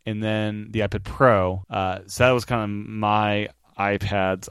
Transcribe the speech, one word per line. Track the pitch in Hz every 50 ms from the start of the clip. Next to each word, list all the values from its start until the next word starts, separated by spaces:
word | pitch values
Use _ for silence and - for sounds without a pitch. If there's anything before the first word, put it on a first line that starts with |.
| _
and | 113 110 107 110
then | 107 107 107 107 107 107 107 107 -
the | 104 110
iPad | 104 98 - 104 95
Pro. | - - - 135 127 110 98 92 92 92 95 95 -
Uh, | 113 101 95 92 92 101 -
so | - - - 123
that | 127
was | 127 123 -
kinda | - 123 117 107
my | 104 101 101 104 - 107 107 107 104 104 107 107 104 104 104 104 - - _ _ _ _ -
iPads. | 101 101 101 98 - 98 104 98 95 95 95 92 - -